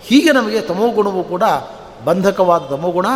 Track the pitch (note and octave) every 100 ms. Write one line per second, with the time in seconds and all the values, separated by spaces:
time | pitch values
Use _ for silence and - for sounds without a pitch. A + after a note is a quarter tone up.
0 | - B3+ E4 C4+ A3 A3 G3+ F3 A#3 A3
1 | G3+ F#3+ E3+ F3+ G#3+ D3 - - - -
2 | B2 F3+ F#3+ F#3+ F3+ E3+ C#3 C#3 F3 F3
3 | F#3+